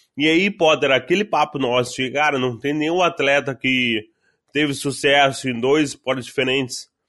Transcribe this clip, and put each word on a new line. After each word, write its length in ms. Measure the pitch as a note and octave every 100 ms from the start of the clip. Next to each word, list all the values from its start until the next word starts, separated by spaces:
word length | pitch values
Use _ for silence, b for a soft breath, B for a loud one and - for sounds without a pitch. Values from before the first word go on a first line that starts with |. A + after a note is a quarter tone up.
| b -
E 120 | D3+
aí, 200 | E3 G3
Potter, 420 | G3 D#3+ D3 C#3
aquele 320 | C3 B2+ F#3
papo 340 | G#3 D#3 D3+ D3
nosso 360 | B2+ B2 A#2+ -
de, 140 | C3
cara, 260 | C#3 D3+ C#3
não 180 | B2+ A2
tem 140 | C#3+
nenhum 300 | D3+ D3+ F3+
atleta 520 | F3 E3 C#3 C#3+ C3+
que 460 | B2+ C3 B2+ A#2+ A2 - _ _ _ _
teve 200 | C#3+ D3+
sucesso 760 | C3+ C#3+ B2 C#3+ C#3+ C#3 - C3
em 120 | A#2
dois 300 | B2+ D#3 C#3+
esportes 340 | - B2+ C3 A#2
diferentes, 640 | - B2+ C3+ B2+ - - _